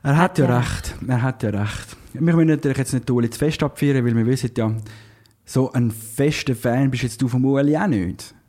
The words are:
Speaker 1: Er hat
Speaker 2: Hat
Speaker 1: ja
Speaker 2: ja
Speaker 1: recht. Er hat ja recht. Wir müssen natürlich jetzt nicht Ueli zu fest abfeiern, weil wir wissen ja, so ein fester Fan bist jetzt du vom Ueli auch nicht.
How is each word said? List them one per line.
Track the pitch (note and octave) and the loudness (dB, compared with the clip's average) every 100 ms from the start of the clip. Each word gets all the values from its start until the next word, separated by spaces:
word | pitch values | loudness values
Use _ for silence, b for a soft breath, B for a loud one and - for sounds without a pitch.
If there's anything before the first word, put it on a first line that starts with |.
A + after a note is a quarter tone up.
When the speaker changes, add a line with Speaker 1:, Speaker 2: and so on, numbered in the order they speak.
Speaker 1:
Er | C#3+ D3 | 2 4
hat | F#3 | 4
Speaker 2:
Hat | F3 | 2
Speaker 1:
ja | C3 | 4
Speaker 2:
ja | A#2+ | 2
Speaker 1:
recht. | A#2+ - - - - | 0 -6 -8 -10 -2
Er | B2 | 0
hat | C3 B2+ | -2 -2
ja | G#2+ | -2
recht. | G2+ G#2 - - - - | -2 -4 -6 -14 -20 -16
Wir | C3 | -2
müssen | E3 E3 D#3+ | 2 4 4
natürlich | D3 C#3+ C3+ | 2 0 -2
jetzt | B2+ | -2
nicht | B2+ B2 | -2 0
Ueli | A#2+ A#2 | 0 0
zu | - | 0
fest | D3 - | -2 0
abfeiern, | D3 - C#3+ C3+ A#2+ | -4 0 0 2 2
weil | A#2 | 2
wir | A2+ | 2
wissen | C3 A#2+ - | 0 -2 -2
ja, | A2 A2 G#2+ B B B B B | -2 -4 -8 B B B B B
so | - C3 C3 | -4 -2 0
ein | C3 A#2+ | 2 0
fester | G#2+ - - C#3+ D3 - A#2 | -2 -10 -2 0 0 -4 -2
Fan | B2 B2 C3+ | 0 0 0
bist | B2 | 0
jetzt | B2 - | -6 -2
du | C3 | -2
vom | B2 | 2
Ueli | C3 C#3 C#3+ D3+ | 2 2 2 2
auch | G3+ | 0
nicht. | A2+ F2 - - - | 0 -2 -6 -14 -20